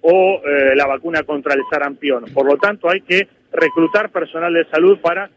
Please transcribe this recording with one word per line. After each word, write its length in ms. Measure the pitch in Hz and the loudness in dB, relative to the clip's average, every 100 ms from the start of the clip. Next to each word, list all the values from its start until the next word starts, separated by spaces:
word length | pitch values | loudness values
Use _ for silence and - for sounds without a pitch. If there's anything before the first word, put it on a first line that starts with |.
o, 400 | - 185 185 190 | 4 4 4 0
eh, 320 | 147 143 135 135 | -2 0 2 2
la 120 | 139 | 0
vacuna 340 | 131 165 160 | -2 -4 -6
contra 300 | 151 147 143 | -4 -6 -2
el 80 | 143 - | -4 -2
sarampión. 540 | 151 143 135 147 127 110 | -4 -6 -6 -4 -4 -4
Por 120 | - 139 | -2 0
lo 100 | 143 | 2
tanto, 320 | 202 208 175 | 0 -2 -2
hay 120 | 190 | -4
que 260 | - 180 190 _ _ | -2 -2 -2 _ _
reclutar 580 | - 160 165 165 202 214 | -2 0 2 0 0 -2
personal 420 | 185 156 165 170 | -6 -8 -6 -2
de 120 | 170 160 | -2 0
salud 320 | 156 180 196 | 2 2 2
para 300 | 170 175 196 | 0 -4 -8